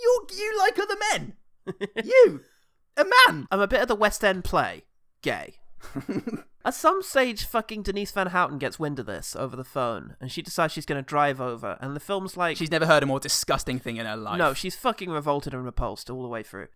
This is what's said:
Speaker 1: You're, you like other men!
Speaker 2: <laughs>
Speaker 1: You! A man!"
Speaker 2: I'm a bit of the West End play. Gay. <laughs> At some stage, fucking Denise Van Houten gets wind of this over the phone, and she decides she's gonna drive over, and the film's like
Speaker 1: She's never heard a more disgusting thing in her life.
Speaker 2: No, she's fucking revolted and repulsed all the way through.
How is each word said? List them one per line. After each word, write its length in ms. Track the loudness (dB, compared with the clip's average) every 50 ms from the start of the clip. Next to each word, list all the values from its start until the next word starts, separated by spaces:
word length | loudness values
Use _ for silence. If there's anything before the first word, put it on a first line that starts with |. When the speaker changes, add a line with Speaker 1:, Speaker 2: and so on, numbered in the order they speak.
| 4
Speaker 1:
You're, 340 | 4 4 4 2 -4 -8 -6
you 200 | -4 -2 0 2
like 200 | 2 2 2 0
other 160 | -2 -2 -2 -2 -2 0 0
men! 200 | -2 -4 -6 -12 -16 _ _ _ _ _
Speaker 2:
<laughs> 380 | -12 -8 -8 -8 -8 -6 -8 -2
Speaker 1:
You! 380 | 6 8 10 10 10 8 2 -8 _ _ _ _ _ _ _ _ _ _
A 100 | 0 2 6 8 10 10 10
man!" 200 | 8 4 -2 -2
Speaker 2:
I'm 100 | 0 2
a 60 | 2 2
bit 140 | 2 2
of 60 | 2 2
the 80 | 2
West 280 | 2 2 2 2 2 2
End 200 | 0 2 0 -2
play. 400 | 0 0 2 0 0 -2 -8 -16 _ _ _ _ _ _ _ -6
Gay. 320 | -4 -4 -4 -6 -12 -16 -20 -20 -18 -16 -16 -14 -12 -10 -10 -8 -6
<laughs> 580 | -6 -6 -6 -6 -8 -10 -10 -16 -20 _ -6
At 80 | -6 -4
some 260 | 0 2 2 2 2
stage, 420 | 0 0 2 2 2 2 0 -4 -6
fucking 380 | -4 -2 -4 -4 -4 -6 -8
Denise 300 | -6 -4 -4 -4 -6 -4
Van 160 | -2 -2 -2 0
Houten 300 | 0 0 0 0 -2 -4
gets 220 | -4 -4 -4 -4
wind 200 | -4 -4 -4 -6
of 60 | -6
this 300 | -8 -8 -8 -10 -10 -8
over 200 | -8 -8 -6 -8
the 80 | -10 -12
phone, 500 | -8 -4 -4 -2 -2 -4 -6 -8 -12 -14 -14
and 100 | -12 -10
she 100 | -10 -10
decides 300 | -10 -6 -2 -2 -2 -2 -2
she's 120 | -6 -6
gonna 160 | -4 -4 -6
drive 400 | -4 -2 0 2 2 2 0 -2
over, 360 | -4 -6 -6 -6 -8 -8 -8 -8
and 120 | -8 -8 -8
the 40 | -10
film's 380 | -8 -6 -6 -4 -6 -6 -4 -2
like 180 | -2 -2 -2
Speaker 1:
She's 160 | -2 0 0
never 140 | 2 2 4
heard 180 | 6 6 6 6
a 20 |
more 140 | 4 0 -2
disgusting 600 | -2 -2 -2 -2 0 0 0 0 0 -2 -6 -4
thing 180 | -6 -6 -8 -6
in 80 | -6
her 100 | -6 -8
life. 220 | -8 -6 -4 0 2
Speaker 2:
No, 160 | 2 2 2
she's 220 | 0 -4 -6 -8
fucking 340 | -2 -2 -2 -2 -2 -4 -6
revolted 440 | -4 -2 0 0 0 0 -2 -4 -8
and 120 | -8 -8
repulsed 440 | -6 -4 -2 -2 -2 -4 -8 -10 -10
all 120 | -10 -10
the 80 | -8 -8
way 120 | -8 -10 -10
through. 240 | -10 -12 -14 -14 -14 -8